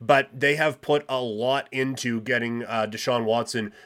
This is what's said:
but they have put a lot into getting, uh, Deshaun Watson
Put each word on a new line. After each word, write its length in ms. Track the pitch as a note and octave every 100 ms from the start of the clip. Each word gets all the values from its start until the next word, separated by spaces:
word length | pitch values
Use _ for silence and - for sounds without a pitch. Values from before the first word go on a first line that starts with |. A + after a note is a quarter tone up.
but 280 | A2+ C#3 C3+ C3
they 180 | C#3 D3+
have 260 | D#3 -
put 240 | - D3 D3
a 140 | C3
lot 480 | B2 G#2+ B2 C3+ -
into 480 | C3 C3 B2+ B2+ A#2
getting, 460 | A2 A#2+ A#2 A#2 A#2
uh, 200 | A2+ G#2+
Deshaun 380 | A2 - B2
Watson 500 | A2+ A2+ A2+ A#2+ G#2+ -